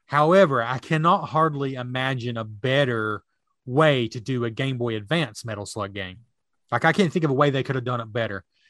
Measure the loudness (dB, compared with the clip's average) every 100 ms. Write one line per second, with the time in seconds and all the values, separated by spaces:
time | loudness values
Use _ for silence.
0 | _ 2 6 6 6 4 -2 -4 -2 0
1 | 4 2 2 0 2 0 -4 -6 -6 -4
2 | -2 -2 -4 -6 -8 -4 0 2 2 0
3 | -2 -4 -10 _ _ _ -4 2 4 4
4 | 0 -4 -4 -2 -2 -4 -4 -2 -2 -4
5 | -2 -2 -2 -6 -10 -10 -8 -8 -8 -8
6 | -10 -12 _ _ _ _ _ 0 2 4
7 | 2 2 0 2 2 2 -2 -4 -4 -6
8 | -6 -6 -4 -6 -14 _